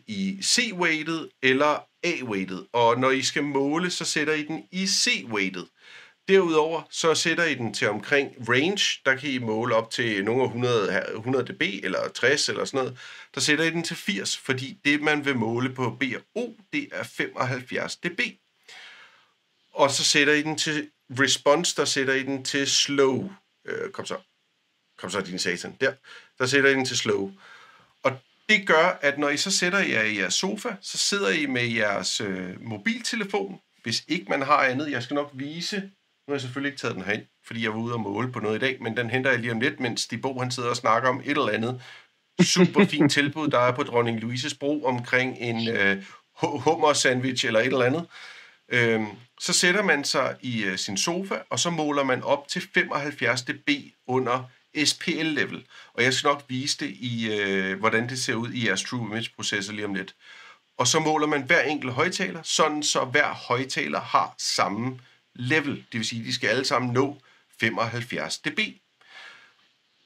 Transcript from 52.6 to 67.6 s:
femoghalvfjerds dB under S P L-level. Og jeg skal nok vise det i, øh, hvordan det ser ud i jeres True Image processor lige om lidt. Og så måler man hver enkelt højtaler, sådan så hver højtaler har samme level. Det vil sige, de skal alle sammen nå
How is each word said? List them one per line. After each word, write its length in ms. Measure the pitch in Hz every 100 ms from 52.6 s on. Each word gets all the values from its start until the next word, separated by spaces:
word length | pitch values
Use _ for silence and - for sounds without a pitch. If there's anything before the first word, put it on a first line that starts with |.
| -
femoghalvfjerds 680 | 185 165 143 143 131 117 123
dB 280 | - - - 143 - _ -
under 440 | 127 120 127 123 _ _ -
S 100 | 143
P 140 | - -
L-level. 560 | 151 160 147 92 87 - - -
Og 80 | -
jeg 120 | 123
skal 140 | 127 147
nok 160 | 143 -
vise 300 | 127 143 -
det 120 | 143
i, 500 | 98 120 117 113 104
øh, 380 | 101 98 95 95
hvordan 300 | 110 110 123
det 100 | 127
ser 160 | 131
ud 180 | 113 117
i 140 | - 110
jeres 160 | 95
True 240 | - 123 107
Image 240 | 107 113 -
processor 360 | 104 104 98
lige 120 | 104
om 100 | 104
lidt. 200 | 98 95 - - - - - _ -
Og 80 | 175
så 140 | 160
måler 260 | 151 156 151
man 160 | 147
hver 200 | 131 170
enkelt 300 | 127 151 127
højtaler, 500 | 123 175 185 180 175
sådan 400 | - - 156 151
så 220 | 151 143
hver 280 | 127 147 143
højtaler 680 | - - 123 135 165 147 -
har 340 | 117 135 90 -
samme 640 | - - 92 101 127 127 - _ _
level. 420 | - 123 156 143 104
Det 220 | - 117
vil 60 |
sige, 200 | 110 117
de 100 | 123
skal 140 | 123 104
alle 160 | 123
sammen 280 | 139 127 123
nå 300 | 123 143 - _ _ _ -